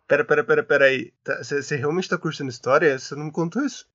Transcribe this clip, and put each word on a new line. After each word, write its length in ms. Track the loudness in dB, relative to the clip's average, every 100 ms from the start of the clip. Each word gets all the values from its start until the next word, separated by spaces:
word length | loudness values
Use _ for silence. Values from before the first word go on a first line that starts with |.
| -2
Pera, 160 | 0
pera, 200 | 2 0
pera, 200 | 2 2
pera 220 | 2 4 4
aí. 260 | 4 -4 _ -10
Tá, 180 | -8
cê, 180 | -4 -6
cê 140 | -4 -4
realmente 320 | -2 -2 -2
tá 100 | -4
cursando 320 | -4 -6 -8
História? 480 | -6 2 4 4 0
Cê 160 | -6 -10
não 100 | -8
me 60 |
contou 320 | -4 -4 -2 -4
isso. 200 | -6 -20